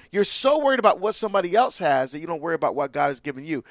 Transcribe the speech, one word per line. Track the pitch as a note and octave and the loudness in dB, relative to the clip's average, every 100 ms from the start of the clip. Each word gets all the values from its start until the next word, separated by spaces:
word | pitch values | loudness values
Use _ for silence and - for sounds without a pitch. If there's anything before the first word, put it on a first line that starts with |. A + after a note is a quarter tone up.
| - | -6
You're | F#3+ G3 | 0 0
so | - C4+ D4+ | 2 2 2
worried | C#4 C4 | 2 4
about | G#3 F3+ | 4 2
what | G3+ G#3 | 0 -4
somebody | A3 G3 F3 G3+ | -2 0 2 2
else | B3+ - | 2 0
has | E3 C3+ C3 | 2 2 0
that | D3 | -6
you | E3 | -8
don't | E3 | -6
worry | D#3+ D#3+ | -4 -2
about | D3 A#2 | -2 -2
what | C#3 | -4
God | C#3+ C#3+ | 0 -2
has | C3+ | -2
given | D3 C3 D3+ | -8 -10 -6
you. | C#3+ - | -6 -8